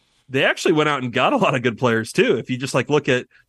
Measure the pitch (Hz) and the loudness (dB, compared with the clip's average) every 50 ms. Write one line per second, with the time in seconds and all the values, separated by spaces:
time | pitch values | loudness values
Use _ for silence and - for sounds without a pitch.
0 | _ _ _ _ _ - 120 135 165 233 320 - - 240 170 151 151 151 147 135 | _ _ _ _ _ -6 -2 0 0 0 0 0 0 0 2 2 2 2 0 -2
1 | 127 123 110 123 131 180 285 247 196 156 139 131 120 127 110 101 135 120 113 113 | -4 -4 -2 0 2 2 2 2 2 2 0 0 -2 -2 -2 0 0 0 2 0
2 | 110 - - - 202 262 175 113 - - 127 123 139 131 - 139 120 - 143 151 | -2 -2 0 0 2 2 2 -2 -2 -6 -6 -6 -6 -2 -2 -2 0 2 0 0
3 | 147 - 127 123 - - _ _ _ | 2 2 0 0 -2 -6 _ _ _